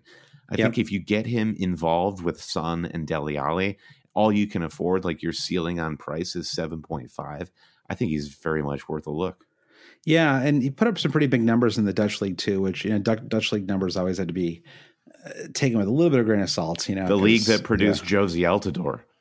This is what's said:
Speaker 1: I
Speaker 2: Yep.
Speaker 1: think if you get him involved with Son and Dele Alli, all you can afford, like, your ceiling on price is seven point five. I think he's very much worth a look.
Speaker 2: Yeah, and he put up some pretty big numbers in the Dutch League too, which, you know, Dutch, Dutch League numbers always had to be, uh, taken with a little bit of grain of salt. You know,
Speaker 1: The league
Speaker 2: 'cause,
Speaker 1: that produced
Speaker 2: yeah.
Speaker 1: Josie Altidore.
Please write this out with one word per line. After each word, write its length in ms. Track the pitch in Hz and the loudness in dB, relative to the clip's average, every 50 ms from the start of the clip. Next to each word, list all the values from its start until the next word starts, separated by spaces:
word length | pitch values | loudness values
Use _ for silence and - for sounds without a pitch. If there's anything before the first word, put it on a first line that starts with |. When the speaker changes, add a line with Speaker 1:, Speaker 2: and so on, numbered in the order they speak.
| - - - - - _ - - _ - | -12 -18 -20 -20 -20 _ -20 -20 _ -4
Speaker 1:
I 60 | - | -2
Speaker 2:
Yep. 80 | 110 110 | 0 0
Speaker 1:
think 120 | 110 113 120 | 2 0 0
if 120 | 104 - | -2 -2
you 80 | 101 95 | -4 -6
get 280 | 90 101 104 107 117 | -2 -2 -2 -2 0
him 280 | 117 120 113 107 110 104 - | -2 -2 0 0 -2 -2 -2
involved 640 | 95 90 90 76 85 82 82 85 92 101 98 90 85 | -2 -2 -2 0 0 2 2 2 0 0 -2 -2 -4
with 180 | 85 80 - | -4 -4 -6
Son 440 | - - - 90 78 85 85 85 85 | -8 -6 -4 -4 -2 -2 -2 -4 -4
and 200 | - - 85 78 | -6 -6 -6 -6
Dele 300 | 73 80 76 73 76 73 | -4 -4 -4 -4 -4 -4
Alli, 400 | 73 69 73 82 92 95 101 98 - _ - - _ _ _ - | -4 -2 -2 0 0 -2 -2 -4 -8 _ -20 -20 _ _ _ 0
all 180 | 104 107 110 101 | 2 2 4 4
you 140 | 104 104 | 2 2
can 160 | 101 - 92 82 | 0 -2 -4 -4
afford, 420 | 80 - - 82 87 92 92 90 | -6 -4 -4 0 0 0 0 0
like, 160 | 87 80 - | -2 -4 -4
your 120 | - 82 80 | -4 -6 -4
ceiling 460 | - - - 87 90 82 85 87 85 | -6 -4 -4 -2 -2 -2 -2 -4 -4
on 180 | 82 78 76 | -4 -4 -6
price 380 | - - - 73 80 90 - - | -8 -8 -8 -6 -6 -6 -6 -6
is 140 | 87 80 - | -8 -8 -6
seven 300 | - - 82 78 82 80 | -6 -6 -6 -6 -8 -10
point 300 | 76 - 80 76 62 - | -8 -8 -8 -8 -8 -10
five. 400 | - - - 71 73 73 90 - _ _ _ _ _ _ _ - | -12 -12 -12 -10 -10 -12 -12 -14 _ _ _ _ _ _ _ -10
I 20 | 95 | -6
think 140 | - 120 85 | -4 -2 -2
he's 200 | 78 76 73 73 | -2 -4 -4 -8
very 320 | 71 - - 80 78 78 73 | -12 -8 -4 -2 -2 -2 -2
much 260 | 71 71 69 - - | -2 -6 -6 -6 -8
worth 160 | 78 78 - | -8 -8 -6
a 60 | 76 | -6
look. 340 | 73 80 90 90 - - _ _ _ _ _ _ _ - - - - _ _ | -4 -4 -4 -4 -6 -10 _ _ _ _ _ _ _ -20 -20 -20 -20 _ _
Speaker 2:
Yeah, 340 | 156 156 165 160 147 135 135 | 2 2 4 4 4 2 2
and 200 | 127 147 147 139 123 | 2 2 2 2 0
he 60 | 139 | -2
put 180 | 131 - 220 | 0 0 0
up 100 | 240 190 | 0 2
some 140 | - - 156 | 0 -2 0
pretty 160 | 135 151 147 | 2 2 2
big 140 | 127 131 120 | 2 2 2
numbers 360 | 113 117 113 120 123 113 107 | 4 4 4 4 4 2 2
in 80 | 117 107 | 2 0
the 80 | 98 87 | 2 2
Dutch 280 | 107 104 107 - - | 2 0 0 0 -2
League 160 | 104 98 90 | -2 -4 -4
too, 240 | - - 107 98 95 | -2 -2 -2 0 0
which, 240 | 98 95 90 - - | 0 0 -2 -2 -2
you 60 | 104 | -2
know, 80 | 107 101 | -2 0
Dutch, 200 | 98 113 113 113 - | 0 0 0 -2 -2
Dutch 240 | - 113 110 110 - | -2 -2 -2 0 0
League 160 | 113 104 95 | -2 -2 -2
numbers 300 | 95 98 98 95 90 85 | -2 -2 0 0 -2 0
always 200 | 95 90 95 90 | -2 -2 -2 -2
had 100 | 92 92 85 | -2 -4 -4
to 40 | 85 | -2
be, 300 | 95 87 82 82 85 - - - - - _ _ _ _ - - - - | -2 -2 -2 -4 -6 -12 -20 -20 -20 -20 _ _ _ _ -20 -20 -20 -18
uh, 40 | - - - - - - | -16 -14 -14 -14 -10 -4
taken 240 | - 143 131 113 | 0 0 2 2
with 100 | 110 98 | 2 2
a 40 | 98 | 2
little 180 | 120 151 175 170 | 4 4 4 6
bit 100 | 139 123 | 6 4
of 60 | 113 | 4
grain 140 | 110 110 101 | 4 4 2
of 80 | 95 87 | 2 0
salt. 380 | - - 82 80 87 - - - | 0 -2 -2 -2 -2 -4 -4 -4
You 60 | 98 | -2
know, 120 | 95 92 | -2 2
Speaker 1:
The 80 | 90 101 | 2 4
league 240 | 98 98 110 117 113 | 6 8 8 8 6
Speaker 2:
'cause, 60 | 107 | 6
Speaker 1:
that 160 | 113 110 104 - | 4 4 2 2
produced 400 | - 113 95 104 101 95 98 - | 0 2 4 4 4 2 2 0
Speaker 2:
yeah. 60 | 87 | 0
Speaker 1:
Josie 320 | 104 98 101 90 82 87 | 2 2 2 2 2 2
Altidore. 600 | 87 85 95 104 - 95 - 90 85 71 57 - - _ _ _ | 2 2 2 2 0 -2 -4 -4 -4 -4 -6 -6 -10 _ _ _